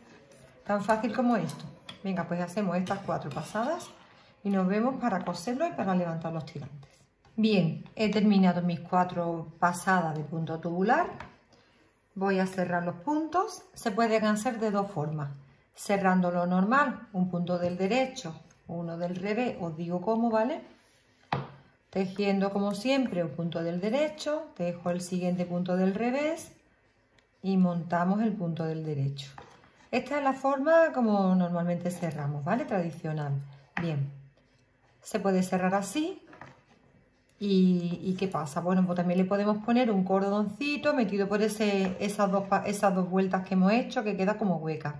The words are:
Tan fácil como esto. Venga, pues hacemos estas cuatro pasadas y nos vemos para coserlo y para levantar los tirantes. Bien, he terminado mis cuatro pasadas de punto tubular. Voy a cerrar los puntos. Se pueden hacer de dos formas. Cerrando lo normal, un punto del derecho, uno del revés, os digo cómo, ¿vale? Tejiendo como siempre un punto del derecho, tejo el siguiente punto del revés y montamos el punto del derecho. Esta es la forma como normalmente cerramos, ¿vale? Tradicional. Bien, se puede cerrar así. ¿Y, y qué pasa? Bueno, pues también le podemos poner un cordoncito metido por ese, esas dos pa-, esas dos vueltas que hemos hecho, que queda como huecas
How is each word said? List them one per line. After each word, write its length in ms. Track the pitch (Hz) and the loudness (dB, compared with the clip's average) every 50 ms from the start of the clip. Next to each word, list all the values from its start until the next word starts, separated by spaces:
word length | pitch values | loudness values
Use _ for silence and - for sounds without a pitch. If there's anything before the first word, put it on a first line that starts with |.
| - - - - - - - - - - - - - | -20 -20 -20 -20 -20 -20 -20 -20 -20 -20 -20 -20 -4
Tan 160 | - 208 202 196 | -2 -2 -2 2
fácil 320 | - 220 220 - 240 - | 2 2 2 2 -2 0
como 220 | - 240 240 240 | 0 2 2 2
esto. 280 | 202 160 151 - - - - - - - - - - - | 2 0 -2 -6 -10 -14 -16 -18 -18 -20 -20 -20 -10 -6
Venga, 240 | 196 185 180 170 | -4 -2 -2 -2
pues 140 | - 175 175 | -2 -2 -4
hacemos 360 | 180 175 - 214 208 185 170 | -4 -4 -2 -2 -2 0 0
estas 220 | 185 185 180 202 190 | 0 0 -2 -4 -4
cuatro 320 | - - 165 156 - 156 | -2 -4 -4 -4 -4 -6
pasadas 580 | 135 156 156 - - 214 233 269 339 359 - - - - - - - - - - _ _ - | -8 -8 -8 -6 -4 -4 -2 -2 -4 -4 -6 -12 -18 -20 -20 -20 -20 -20 -20 -20 _ _ -4
y 80 | 202 | 0
nos 160 | 196 190 185 | 0 2 2
vemos 300 | 180 202 214 226 254 269 | 2 2 2 2 0 0
para 280 | 262 - 240 196 180 - | 0 -2 -2 -2 -2 -2
coserlo 420 | - 175 - - 240 247 277 330 | -4 -6 -6 -4 -4 -2 -2 -2
y 60 | 349 339 | -2 -2
para 220 | - 214 190 185 | -2 -2 0 2
levantar 380 | 180 175 170 165 165 165 165 160 | 2 0 0 -2 -4 -6 -6 -6
los 120 | 160 139 | -6 -8
tirantes. 460 | - - 143 - - 143 - - - - _ _ _ _ _ _ - _ | -8 -10 -12 -12 -12 -14 -18 -20 -20 -20 _ _ _ _ _ _ -10 _
Bien, 480 | 220 214 220 208 185 165 160 - - - - - | 2 2 4 6 4 4 2 0 -4 -8 -12 -4
he 160 | - 220 208 | -2 -2 2
terminado 500 | - 220 196 214 202 190 190 180 175 175 | 2 4 6 6 6 8 8 6 6 4
mis 200 | 175 175 170 - | 2 0 -2 -2
cuatro 720 | - - - 180 180 180 180 175 170 170 170 165 156 - - - | -4 0 2 2 2 2 0 -2 -2 -2 -2 -4 -6 -10 -4 0
pasadas 560 | - 175 185 185 - 196 190 180 165 160 151 | 2 2 2 2 2 2 2 2 2 0 -2
de 80 | 156 151 | -4 -6
punto 340 | - 175 165 165 156 160 165 | -6 -4 -4 -4 -4 -6 -6
tubular. 480 | - 175 170 180 190 214 254 320 359 - - - - - - _ _ _ - - _ _ _ _ _ _ _ _ _ _ _ | -4 -4 -2 0 2 4 4 2 2 -2 -4 -10 -16 -18 -20 _ _ _ -20 -20 _ _ _ _ _ _ _ _ _ _ _
Voy 240 | 196 190 196 196 190 | -4 -2 0 2 2
a 60 | 190 | 2
cerrar 360 | 185 - - 180 170 175 175 175 | 0 0 -2 -2 0 0 -2 -2
los 140 | 175 175 | -2 -6
puntos. 680 | - - 285 302 302 320 302 - 349 403 440 - - - - - | -6 -2 -2 0 0 0 0 0 0 0 0 -4 -12 -16 -18 -18
Se 200 | - - 233 190 | -6 -4 -4 0
pueden 340 | 214 233 220 220 220 214 | 2 2 2 2 2 2
hacer 320 | 214 214 214 - 262 233 202 | 2 2 2 0 -2 -2 0
de 140 | 220 220 196 | -2 0 0
dos 180 | 202 190 196 | 0 -2 -2
formas. 400 | - 147 147 151 156 151 143 143 - - - - - _ _ _ _ | -4 -4 -4 -4 -4 -4 -6 -8 -10 -14 -18 -20 -20 _ _ _ _
Cerrando 580 | - - - 202 185 185 190 185 185 180 175 175 | -14 -2 0 0 2 4 4 4 4 4 2 2
lo 120 | 175 175 | 0 0
normal, 600 | 180 180 185 196 208 247 285 294 262 196 - - - - | 2 4 2 4 4 4 4 4 2 0 -6 -10 -8 -2
un 180 | 185 185 180 | -2 0 0
punto 260 | - 175 175 170 180 | 0 -2 -2 -2 -2
del 220 | 175 180 175 180 180 | 0 0 -2 -2 0
derecho, 600 | 190 190 226 262 262 262 - - - 165 160 - - - _ _ _ | 0 2 2 2 0 0 -4 -8 -10 -10 -12 -12 -18 -20 _ _ _
uno 320 | - 170 170 170 165 170 170 | -10 -10 -8 -8 -8 -6 -6
del 160 | 175 180 180 | -6 -6 -6
revés, 420 | 185 185 202 214 220 247 240 - - | -4 -4 -2 -2 0 0 -2 -2 -4
os 160 | 175 170 160 | -6 -8 -6
digo 240 | 160 175 170 175 180 | -6 -6 -4 -4 -2
cómo, 280 | 185 214 220 220 233 240 | 0 0 0 2 2 2
¿vale? 480 | 220 220 220 254 320 339 - - - _ _ _ _ _ _ _ _ _ _ _ - 139 139 - - - - _ _ _ _ _ | 2 2 2 0 -2 -6 -8 -14 -20 _ _ _ _ _ _ _ _ _ _ _ -6 -6 -6 -8 -14 -20 -20 _ _ _ _ _
Tejiendo 600 | - 190 196 185 - - 202 202 196 196 190 196 | -4 -4 -4 -2 -2 -2 0 0 2 2 0 0
como 240 | 196 202 202 208 202 | 0 0 0 -2 -2
siempre 500 | 190 208 254 269 277 254 208 190 175 170 | -2 -2 0 0 2 0 0 -2 -2 -4
un 60 | 160 | -4
punto 320 | - - 170 170 165 170 165 | -4 -6 -6 -4 -4 -4 -4
del 180 | 170 170 180 | -4 -4 -2
derecho, 720 | 180 220 226 285 311 302 302 - - 294 302 311 320 302 - | -2 -2 0 0 0 -2 -2 -6 -6 -4 -4 -4 -6 -10 -8
tejo 340 | - 175 175 175 - - 180 | -6 -4 -4 -4 -4 -4 -4
el 100 | 175 180 | -4 -4
siguiente 460 | 180 - 185 180 180 180 180 180 180 | -4 -4 -4 -2 0 0 0 -2 -2
punto 280 | 175 175 180 185 185 180 | -2 -2 -4 -2 0 0
del 180 | 185 190 190 196 | 2 2 2 2
revés 580 | 214 233 247 247 277 294 302 330 330 - - - - _ _ _ _ _ _ _ _ _ _ _ _ _ _ _ _ | 0 -2 -2 0 0 -2 -2 -2 -4 -8 -14 -18 -20 _ _ _ _ _ _ _ _ _ _ _ _ _ _ _ _
y 160 | - 190 190 | -4 0 2
montamos 640 | 190 185 175 175 175 160 - 180 170 175 185 196 208 | 4 4 4 2 0 -2 -2 0 0 2 2 2 2
el 120 | 233 220 196 | 2 0 0
punto 300 | - 175 170 160 156 160 | -2 -4 -4 -4 -4 -4
del 200 | 160 160 160 156 | -4 -4 -4 -4
derecho. 460 | 156 151 139 139 139 139 - - - - - - - - - - - _ _ - _ | -4 -2 -2 -2 -2 -4 -6 -10 -14 -16 -20 -20 -20 -20 -20 -20 -20 _ _ -12 _
Esta 280 | - 247 254 - 285 294 | -4 -4 -2 -2 -4 0
es 60 | 277 | 0
la 100 | 269 262 | 0 0
forma 580 | 269 - 269 277 269 269 311 330 330 330 311 262 | 0 0 0 0 2 2 4 6 6 6 6 4
como 420 | 262 240 220 208 202 196 185 185 | 2 2 2 4 4 4 4 4
normalmente 560 | 185 180 175 175 170 175 175 175 170 - 175 | 4 2 2 0 -2 0 0 -2 -2 -2 -4
cerramos, 540 | - - 180 165 147 147 143 143 147 147 139 | -4 -4 -4 -4 -4 -4 -4 -4 -4 -4 -2
¿vale? 220 | 165 208 247 302 | -2 -2 -2 -2
Tradicional. 680 | - 233 185 170 170 - - - 156 156 156 147 143 139 139 - - - - - _ _ - | -2 -2 -2 -2 -2 -6 -6 -6 -6 -4 -4 -2 -2 -4 -4 -6 -8 -16 -20 -20 _ _ -4
Bien, 300 | 170 170 151 139 139 139 - - - - _ _ _ _ _ _ _ _ _ _ _ _ _ _ | -4 -2 -2 -2 -4 -4 -6 -14 -20 -20 _ _ _ _ _ _ _ _ _ _ _ _ _ _
se 180 | - - - 214 | -14 -6 -6 -2
puede 240 | 180 196 190 185 180 | 0 2 2 2 2
cerrar 320 | - 190 185 185 185 190 | 2 0 2 2 2 2
así. 480 | 202 196 - - 302 311 349 381 - - - - - - - - - _ _ _ _ _ _ _ - _ _ _ _ _ _ _ _ | 2 0 -2 -2 -2 -2 -2 -4 -8 -14 -20 -20 -20 -20 -20 -20 -20 _ _ _ _ _ _ _ -20 _ _ _ _ _ _ _ _
¿Y, 600 | 208 202 196 190 185 185 180 175 170 175 175 - - | 0 2 4 6 6 6 6 4 2 -2 -4 -4 -4
y 140 | 190 185 - | -4 -2 -2
qué 100 | 196 190 | -2 -2
pasa? 320 | - 156 151 147 - 175 | -2 -2 -4 -2 -4 -2
Bueno, 240 | 165 175 190 185 185 | 0 2 4 4 4
pues 120 | 175 175 | 2 2
también 200 | 180 175 180 175 | 0 0 2 4
le 80 | 185 185 | 2 2
podemos 400 | 185 202 202 202 208 214 214 - | 2 2 0 2 0 0 0 0
poner 260 | - 240 240 254 226 | 2 2 4 4 4
un 140 | 202 190 185 | 2 2 2
cordoncito 880 | 185 190 196 196 196 202 208 208 196 - - 285 294 294 - - 294 285 | 2 2 2 2 2 2 0 0 -2 -4 -4 -4 -2 -2 0 0 0 2
metido 340 | 269 233 185 202 202 196 | 2 2 0 0 0 0
por 140 | 190 208 202 | 0 2 2
ese, 560 | 214 214 214 - 220 208 196 196 196 185 190 - | 2 0 2 0 0 2 2 2 0 0 -2 -2
esas 300 | 202 202 - - 208 190 | -4 -4 0 0 0 2
dos 180 | 190 196 190 - | 2 0 0 2
pa-, 180 | 196 185 - | 0 0 0
esas 280 | 208 202 - - 196 180 | 0 -2 2 2 2 2
dos 140 | 190 180 170 | 2 0 2
vueltas 380 | 180 190 190 190 190 185 185 | 2 2 2 2 0 -2 -2
que 80 | - 196 | 0 2
hemos 180 | 190 185 190 214 | 4 4 6 4
hecho, 320 | 240 262 254 - 254 220 | 4 2 0 -4 -4 -2
que 100 | 214 196 | -2 -2
queda 200 | 185 190 190 214 | 0 0 0 0
como 200 | - 226 196 170 | 0 0 0 0
huecas 360 | 156 156 156 156 151 - 147 147 - | 0 -2 -4 -6 -4 -6 -8 -8 -6